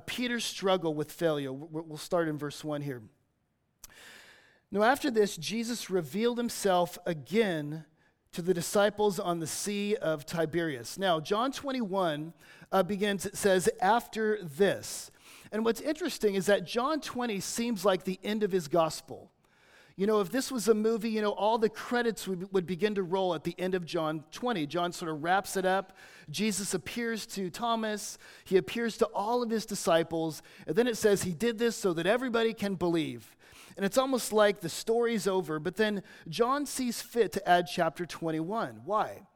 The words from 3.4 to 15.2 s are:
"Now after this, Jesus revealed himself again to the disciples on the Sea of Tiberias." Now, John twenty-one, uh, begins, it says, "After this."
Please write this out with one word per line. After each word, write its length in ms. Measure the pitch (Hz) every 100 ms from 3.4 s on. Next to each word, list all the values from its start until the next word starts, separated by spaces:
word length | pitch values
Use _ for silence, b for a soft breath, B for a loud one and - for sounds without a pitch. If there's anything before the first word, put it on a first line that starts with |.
| _ _ _ _ - B B B B B B B _
"Now 120 | 196
after 280 | 220 269 302
this, 260 | 220 196 -
Jesus 520 | 143 220 226 233 -
revealed 480 | 185 147 180 233 240
himself 600 | 240 - 196 180 170 - -
again 800 | 160 127 208 208 160 147 156 156 b b b _
to 100 | -
the 120 | 170
disciples 640 | 175 - 208 208 208 208 180
on 200 | 175 170
the 80 | 160
Sea 480 | - 202 202 208 208
of 300 | 160 151 -
Tiberias." 720 | 170 160 170 165 127 113 -
Now, 220 | 190 160
John 320 | 147 208 262
twenty-one, 840 | 262 277 262 208 196 175 147 165 - B B -
uh, 120 | 190
begins, 420 | 180 202 208 202 202
it 120 | -
says, 320 | 202 185 190 -
"After 600 | 185 233 - 214 220 214
this." 680 | 170 139 196 117 107 - - B